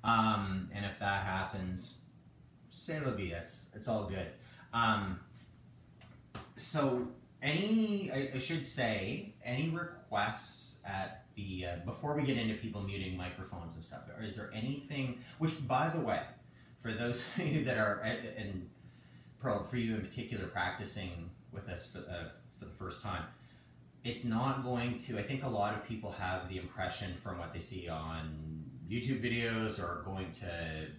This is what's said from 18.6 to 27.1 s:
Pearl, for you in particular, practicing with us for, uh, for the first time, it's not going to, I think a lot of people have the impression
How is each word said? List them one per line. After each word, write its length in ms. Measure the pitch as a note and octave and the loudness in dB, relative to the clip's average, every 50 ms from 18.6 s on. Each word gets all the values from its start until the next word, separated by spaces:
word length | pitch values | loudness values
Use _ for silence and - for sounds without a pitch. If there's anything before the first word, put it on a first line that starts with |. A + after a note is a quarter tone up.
| F2 - - - - - - - - - - - - - - - | -6 -8 -12 -18 -20 -20 -20 -20 -20 -20 -20 -20 -20 -20 -14 -4
Pearl, 240 | - C3 G#2 G#2 | 0 2 2 2
for 140 | - - B2 | 0 0 2
you 180 | A#2+ A2+ A2+ A2 | 2 4 4 2
in 60 | G#2 | 2
particular, 460 | F#2+ - - A#2+ A2 - A2+ G2+ F#2 | 0 -2 -4 -6 -4 -2 -2 -2 -2
practicing 840 | - - F#2+ F2+ - - - G2 F#2 - G#2 F#2+ F2+ E2+ E2+ E2 E2+ - - - - | -2 0 2 2 2 0 -2 -2 -2 -2 -2 -2 -4 -4 -4 -6 -8 -10 -14 -16 -10
with 160 | - G2 - - | -10 -8 -6 -4
us 220 | F2+ E2+ - - | -6 -6 -6 -8
for, 80 | - - | -8 -10
uh, 300 | - - F#2 F2 E2 D#2+ - - - - - - | -8 -6 -6 -6 -6 -6 -10 -14 -18 -20 -16 -14
for 60 | - | -12
the 40 | - | -12
first 320 | - - F#2+ - - - | -8 -6 -6 -6 -6 -4
time, 220 | - G#2 F#2 F2 E2 - - - - - - - - - - - - - - - - | -4 -2 -2 -2 -4 -6 -12 -16 -20 -20 -20 -20 -20 -20 -20 -20 -20 -20 -20 -8 -4
it's 200 | A#2 A#2 - - | -4 -2 0 0
not 380 | A#2+ A2 A2+ C3 C3+ C3+ C3+ | 2 4 4 4 4 2 2
going 360 | B2+ B2 B2 A#2+ A#2 B2 A2 - | 2 2 2 2 2 2 0 -2
to, 200 | - - A2+ G#2+ | -4 -4 -2 -2
I 40 | |
think 220 | G#2+ - C3+ C3 - | 0 0 0 0 0
a 40 | B2+ | 0
lot 260 | A2+ G#2 G2+ G#2+ G#2+ | 2 4 4 4 2
of 100 | G#2+ - | 0 -2
people 280 | - A#2 G#2+ G#2 - | -4 -6 -4 -4 -6
have 360 | - - F#2+ F2+ F#2 F#2 F2+ F2+ | -4 -2 0 0 0 0 -2 -4
the 100 | F#2+ F#2 | -4 -4
impression 560 | F2 E2+ - - F#2 F2+ - - G2+ F#2+ | -4 -6 -4 -2 -2 -2 0 -2 -2 -4